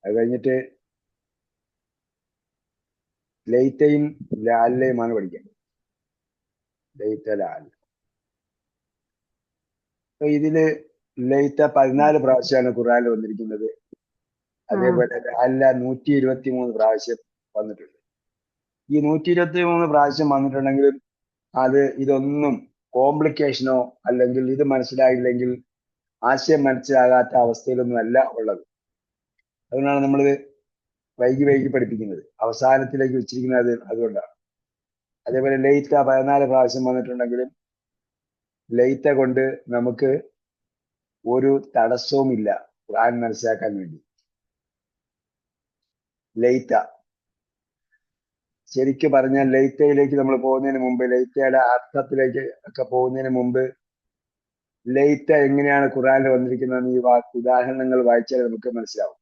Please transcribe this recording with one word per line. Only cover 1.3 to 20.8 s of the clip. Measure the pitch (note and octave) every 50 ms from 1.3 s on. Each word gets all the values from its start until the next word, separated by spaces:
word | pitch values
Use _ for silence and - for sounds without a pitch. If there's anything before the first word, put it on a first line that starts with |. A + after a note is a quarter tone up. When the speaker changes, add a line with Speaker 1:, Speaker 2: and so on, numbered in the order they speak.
| _ _ _ _ _ _ _ _ _ _ _ _ _ _ _ _ _ _ _ _ _ _ _ _ _ _ _ _ _ _ _ _ _ _ _ _ _ _ _ _ _ _ _ G#2+
Speaker 1:
ലൈത്തയും | A#2 B2 C3 C#3 C3+ C3+ D3+ D3 D3 D3 D3 D3+ D3+ - - - -
ലാലയുമാണ് | G#2+ A2 A2+ A#2 A2+ A#2 A#2+ B2+ B2+ C3 C3 C3 A#2 A#2 A#2 A#2
പഠിക്കേണ്ടത്. | G#2+ G2 F#2 E2+ D#2+ _ - _ _ _ _ _ _ _ _ _ _ _ _ _ _ _ _ _ _ _ _ _ _ _ _ _ _ _ _ _ C#3+
ലൈത്ത, | G#2 G#2+ A2 G#2 - A2
ലാല. | G#2+ G2+ F#2+ E2 D2+ - - - _ _ _ _ _ _ _ _ _ _ _ _ _ _ _ _ _ _ _ _ _ _ _ _ _ _ _ _ _ _ _ _ _ _ _ _ _ _ _ _ _ _ _ _ _ _ _ _ _
അപ്പൊ | _ D3
ഇതില് | D3+ D3 D3 D3+ D#3 D#3 D#3+ D#3+ D#3 D3+ D3+ - _ _ _ _ _ _ - B2 B2+
ലൈത്ത | C3+ C#3 C#3+ C#3+ C#3+ - D3+ D3 D3
പതിനാല് | D3 C3+ C3 B2+ C#3 D3 D3+ D3+
പ്രാവശ്യമാണ് | D3+ D3+ C3 C3 B2+ - - C#3 C3 B2 B2+ A2+
ഖുർആനിൽ | A#2 A#2 A#2+ A#2+ A#2+ A#2+ A#2+
വന്നിരിക്കുന്നത്. | A#2 G#2+ A2 G#2+ G#2+ G#2 A2+ A2 A2 G#2 A2
Speaker 2:
ആ. | A2 - _ _ _ - _ _ _ _ _ _ _ _ _ _ _ _ _ _ - -
Speaker 1:
അതേപോലെ | G2 B2 B2+ A#2+ A#2+ B2 B2+ B2 A#2+
ലാല | - B2 B2 A2+ A#2+ B2+ C3 C3 C3+ C3
നൂറ്റി | C3 B2+ B2 B2+ C3 B2+ - -
ഇരുപത്തിമൂന്ന് | D3 C#3 C3 C3 C3 C3 C3 C3+ B2+ B2+ B2 B2 A2
പ്രാവശ്യം | A2 A2 A2 A2 G#2+ - A#2+ A#2 - _ _ _ _ _ _ _
വന്നിട്ടുണ്ട്. | G#2+ G#2+ A2 G#2 F2+ E2+ - _ _ _ _ _ _ _ _ _ _ _ _ _ _ _ _ _ _ _ _
ഈ | C#3+ D3+
നൂറ്റി | D3 D3 D#3 D#3 D#3 F3
ഇരുപത്തിമൂന്ന് | F3 F3 F3 E3+ D3+ F3+ F3 E3+ E3+ E3+ E3+
പ്രാവശ്യം | D#3+ D3 D3+ C#3+ C#3+ C3 C3+ D#3 D3
വന്നിട്ടുണ്ടെങ്കിലും | C#3 C3+ C3+ C#3 B2+ C#3 C3+ C3+ C3+ C#3